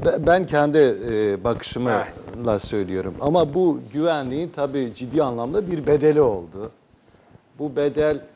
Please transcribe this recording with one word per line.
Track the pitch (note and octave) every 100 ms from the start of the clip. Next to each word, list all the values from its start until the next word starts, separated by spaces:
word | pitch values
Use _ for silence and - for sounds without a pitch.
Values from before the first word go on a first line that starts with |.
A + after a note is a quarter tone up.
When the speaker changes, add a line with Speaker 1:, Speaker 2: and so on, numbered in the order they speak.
Speaker 1:
be-, | E3+ F3 D#3+
ben | F#3 D#3+
kendi, | D3 D3 D3+
e, | C3+ G2 A#2 A2 G#2+ G2
bakışımla | A#2+ A2+ - A#2+ B2 G#2 G2 - - A2+ A#2
Speaker 2:
Evet. | G#2
Speaker 1:
söylüyorum. | - G#2+ F#2 F#2 F#2+ F#2
Ama | C#3 F3 D#3
bu | E3 F3+ C3+ A#2+
güvenliğin | C3+ E3 D3+ B2+ C#3 E3+ -
tabii | C#3+ C#3 B2
ciddi | G#2 B2 D3
anlamda | C#3 A#2 B2 G3 F#3
bir | E3 C#3+
bedeli | D3 D3+ D3+
oldu. | C3 F#2+ E2 F#2+ A2 - _ _ _ _ _ - _ -
Bu | D3 C3
bedel, | C#3+ C#3+ D3+ C#3+ -